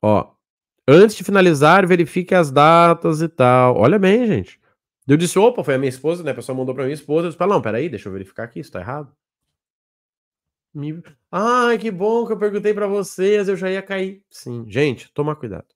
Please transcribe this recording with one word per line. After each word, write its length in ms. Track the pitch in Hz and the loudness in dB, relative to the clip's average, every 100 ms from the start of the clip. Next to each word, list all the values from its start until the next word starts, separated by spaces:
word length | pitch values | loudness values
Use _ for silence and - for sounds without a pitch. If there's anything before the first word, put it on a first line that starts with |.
Ó, 300 | 107 104 - _ _ _ _ _ - | 2 0 -2 _ _ _ _ _ 4
"Antes 260 | 151 214 | 6 6
de 80 | - | 2
finalizar, 640 | 190 202 185 151 151 185 185 | -2 2 2 4 4 4 4
verifique 480 | 180 165 - 180 | 2 0 -4 -2
as 160 | 185 156 | 0 2
datas 720 | 135 151 170 170 165 170 156 | 4 4 6 4 2 0 -2
e 60 | 165 | -4
tal." 480 | _ 123 127 127 120 | _ 4 4 4 4
Olha 240 | 113 202 | 2 4
bem, 260 | 190 214 240 | 2 2 2
gente. 340 | 143 90 _ _ _ _ _ - | -2 -4 _ _ _ _ _ 0
Eu 100 | 147 | 0
disse, 220 | 170 - | 2 2
"Opa, 260 | 220 247 | 2 2
foi 100 | 165 | -2
a 40 | 135 | -2
minha 100 | 135 | -2
esposa, 340 | 127 151 175 | -4 -6 -6
né?" 100 | 160 | -6
A 20 | |
pessoa 200 | 120 117 | -8 -8
mandou 200 | 131 127 | -8 -6
pra 100 | 127 | -6
minha 80 | 131 | -6
esposa, 360 | 147 - 151 175 | -8 -4 -4 -4
eu 20 | |
disse, 160 | 151 180 | -4 0
"Não, 160 | 196 | 0
peraí, 260 | 113 107 165 | 0 -4 -6
deixa 220 | 110 101 | -8 -12
eu 20 | |
verificar 300 | 95 95 - | -14 -14 -14
aqui, 160 | 113 - | -14 -14
isso 100 | 147 | -14
tá 100 | - | -14
errado." 300 | 90 139 147 _ _ _ _ _ _ _ _ _ _ _ _ _ _ _ _ | -10 -12 -14 _ _ _ _ _ _ _ _ _ _ _ _ _ _ _ _
Me-, 280 | 151 143 160 - _ _ | -14 -12 -12 -16 _ _
"Ai, 460 | 175 220 247 240 226 | -4 -2 0 0 0
que 120 | 220 | -4
bom 360 | 185 202 233 220 | -4 -2 -2 -2
que 60 | |
eu 40 | 208 | -4
perguntei 360 | 208 202 202 | -4 -2 -4
pra 120 | 202 208 | -2 -2
vocês, 640 | 202 190 - 190 208 196 | -4 -6 -4 0 0 0
eu 80 | 190 | -4
já 140 | 185 | -4
ia 100 | 190 | -6
cair." 420 | 190 196 190 196 _ | -6 -6 -6 -10 _
Sim, 360 | - - 120 117 | -20 -14 -12 -8
gente, 420 | 101 147 120 - | -2 -2 -2 -12
toma 200 | - 147 | -8 -6
cuidado 300 | 151 120 87 - | -6 -10 -14 -16